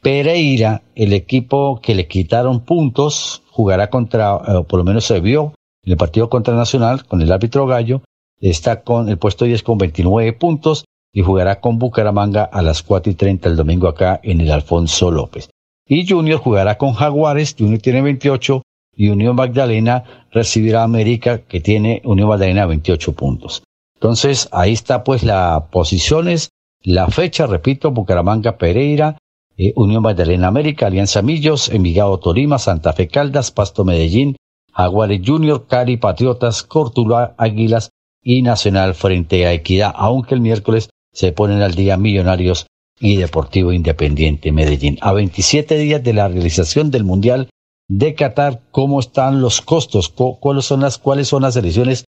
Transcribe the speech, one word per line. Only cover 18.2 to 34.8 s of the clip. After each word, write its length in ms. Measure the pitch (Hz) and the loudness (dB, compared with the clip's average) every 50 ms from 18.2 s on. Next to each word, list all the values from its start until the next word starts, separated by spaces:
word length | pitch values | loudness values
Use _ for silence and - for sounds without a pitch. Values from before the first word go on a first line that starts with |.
| - 143 135 127 - - 139 131 - _ _ _ _ _ _ | 0 0 0 0 -2 -2 -2 -2 -4 _ _ _ _ _ _
y 140 | - 101 | 0 0
Unión 300 | 104 104 101 107 120 123 | 2 2 2 2 2 2
Magdalena 880 | 127 131 127 117 135 135 120 113 110 110 117 123 127 120 - - - _ _ | 0 0 0 0 0 0 0 0 0 2 2 0 0 -4 -8 -20 -20 _ _
recibirá 500 | - 117 113 - - 113 110 110 110 113 | -2 -2 -2 0 0 0 2 2 2 2
a 20 | 113 | 2
América, 600 | 113 117 113 110 107 120 113 - 120 120 107 - | 2 2 2 2 0 0 0 0 -2 -2 -2 -6
que 180 | _ - 90 | _ -8 -4
tiene 400 | 78 104 104 110 107 110 117 - - | 0 0 2 2 2 0 -2 -2 -2
Unión 240 | 127 104 95 104 | 0 2 2 2
Magdalena 380 | 107 107 101 95 92 92 101 101 | 2 2 2 2 2 2 2 0
veintiocho 480 | 87 80 78 76 - 90 78 - - 71 | 0 0 -2 0 0 -2 -2 -2 -6 -6
puntos. 500 | - - 69 62 - - - - - _ _ _ _ _ _ _ | -4 -4 -4 -4 -6 -8 -12 -14 -14 _ _ _ _ _ _ _
Entonces, 560 | _ - 110 117 113 - 143 139 120 - - | _ 0 0 0 2 0 0 0 0 -4 -4
ahí 220 | - 90 90 101 117 | -2 0 0 2 0
está 320 | 110 - - 131 123 123 | -2 -2 -2 -2 -2 0
pues 180 | - 135 123 - | 0 -2 0 0
las 380 | 113 104 95 90 87 80 80 78 - | 0 0 2 0 0 0 -2 -4 -2
posiciones, 800 | - 90 85 - - 87 - - 147 156 170 175 175 165 - - _ _ _ _ _ _ | -2 0 0 0 0 -2 0 0 0 0 2 0 -2 -2 -4 -6 _ _ _ _ _ _
la 260 | _ 92 90 90 92 | _ 0 2 2 2
fecha, 400 | 90 - - 175 175 - - 160 | 0 0 0 -2 -2 0 -2 -2
repito, 440 | 123 98 85 - 135 139 135 - 156 | 0 0 -2 0 -2 -2 0 -2 -2
Bucaramanga, 680 | 131 117 95 - 92 87 85 92 107 113 104 101 95 | -2 -2 -2 0 0 0 2 0 0 0 0 -2 -2
Pereira, 600 | - - 85 87 117 139 147 147 147 151 156 151 - _ _ _ _ _ _ _ | 0 -2 0 0 2 0 0 2 0 0 0 -2 -6 _ _ _ _ _ _ _
eh, 160 | - 92 101 - | -2 0 0 2
Unión 260 | - 110 98 107 113 110 | 2 2 2 2 2 2
Magdalena, 440 | 110 104 85 87 80 90 90 90 | 2 2 2 0 0 2 2 2
América, 400 | 92 104 139 151 156 147 - 123 | 2 2 2 0 -2 -2 0 -2
Alianza 340 | 101 92 - 101 101 - 104 | 0 0 0 0 0 0 0
Millos, 480 | 98 127 160 160 147 156 156 131 - - | 0 0 0 0 0 0 0 0 -2 -2
Envigado, 480 | 117 107 92 87 82 95 101 101 95 | 0 0 2 2 2 2 2 2 0
Tolima, 400 | 78 - 87 85 113 139 147 147 127 | 0 0 0 0 2 2 2 0 0
Santa 320 | - - 90 80 - 82 | 0 -2 -2 0 -2 -2
Fe, 160 | 78 - 92 | 0 0 -4
Caldas, 440 | 82 - 143 143 143 135 147 123 - | 0 0 -2 -2 0 0 -2 -2 -2
Pasto, 340 | _ - 101 98 - - 98 | _ -2 -4 -2 -2 -2 0
Medellín, 500 | 92 87 82 80 80 82 117 139 143 135 - _ _ _ _ _ _ _ | 0 2 2 0 2 2 2 2 0 -2 -6 _ _ _ _ _ _ _
Jaguares 480 | - | -2